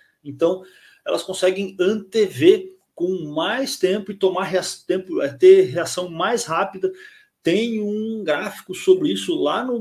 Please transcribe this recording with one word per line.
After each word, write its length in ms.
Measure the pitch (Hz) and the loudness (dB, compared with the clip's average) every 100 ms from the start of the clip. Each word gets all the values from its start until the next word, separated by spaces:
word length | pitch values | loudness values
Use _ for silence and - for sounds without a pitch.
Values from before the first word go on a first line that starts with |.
| _ _ | _ _
Então, 380 | 147 - 170 185 - - - _ - | -14 -2 0 0 -8 -20 -20 _ -6
elas 160 | 170 | -6
conseguem 540 | - 185 185 190 196 - | -6 -2 0 0 -4 -2
antever 920 | 180 220 - 226 196 127 165 214 - - _ | 0 0 -2 0 0 4 4 4 -2 -18 _
com 300 | - 175 185 | -6 -4 -4
mais 520 | 151 151 180 247 269 - | -6 -4 -2 -2 -4 -2
tempo 340 | 180 208 196 | 0 0 -4
e 40 | |
tomar 300 | 196 185 175 | -2 0 0
rea-, 180 | 170 180 - - - | -2 -2 -4 -8 -4
tempo, 340 | 180 185 147 | -4 -2 -4
é, 80 | 139 | -2
ter 360 | 123 185 190 | 6 8 8
reação 440 | 151 170 160 - 180 | 6 0 -4 -6 -6
mais 360 | 165 196 240 | -4 -2 -2
rápida. 460 | - 165 196 190 185 - - - _ _ | -2 -2 -4 -2 -6 -6 -20 -20 _ _
Tem 400 | 165 190 233 220 | 0 0 0 -2
um 400 | 208 214 220 220 | -4 -4 -6 -6
gráfico 500 | 165 156 202 - - | -2 -2 -4 -10 -14
sobre 380 | 180 185 185 151 | -2 4 4 4
isso 220 | 196 - | -2 -4
lá 300 | 151 143 190 | -2 0 -2
no 140 | 254 240 | -4 -4